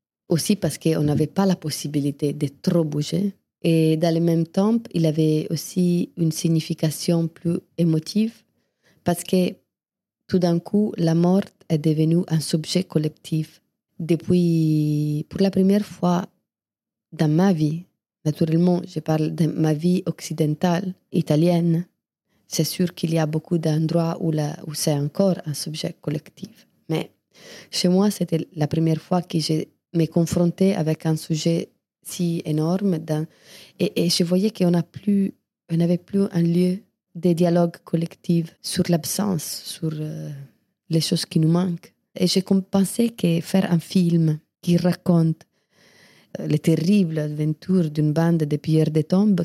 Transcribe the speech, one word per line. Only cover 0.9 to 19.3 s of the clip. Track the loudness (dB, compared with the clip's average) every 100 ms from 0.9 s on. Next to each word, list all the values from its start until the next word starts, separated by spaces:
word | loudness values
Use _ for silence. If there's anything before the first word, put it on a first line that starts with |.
| 0
n'avait | 0 0 -2
pas | 0 0
la | 0
possibilité | -4 -8 -6 -4 -4 -4 -4
de | -4 -6 -4
trop | -2 0
bouger. | 0 -2 -4 -2 -4 -6 _ _
Et | 0 2 4 2
dans | 0
le | 2
même | 2 2 0
temps, | 0 2 0 -2
il | -2 0
avait | 2 2 2 -2
aussi | -6 -6 -2 0 0 -2 -2
une | -2
signification | 0 0 0 -2 -2 -4 -2 0 0 0
plus | -4 -4 -4 -6 -2
émotive, | 0 0 0 -2 -2 -4 _ _ _ _ _ _ -4
parce | -2
que | 0 0 0 -4 _ _ _ _ _ _ -2
tout | 0
d'un | 2 0
coup, | 0 -2 0 0
la | 0 2
mort | 2 2 0 _ -4
est | 0
devenue | 0 2 2 2 0
un | -2
sujet | 0 -4 -2 -4
collectif. | -2 -2 -4 -8 -6 -4 -4 -10 _ _ _ -8
Depuis, | -2 -2 2 2 2 2 2 2 0 0 -2 -4 -6
pour | -2
la | 0
première | 2 2 2 -2
fois | -4 0 0 -4 _ _ _ _ _ _ _ _
dans | -2 2
ma | 4 4
vie, | 2 0 -2 -10 _ _ _ -4
naturellement, | 0 2 2 4 2 -2
je | -8
parle | -2 0 0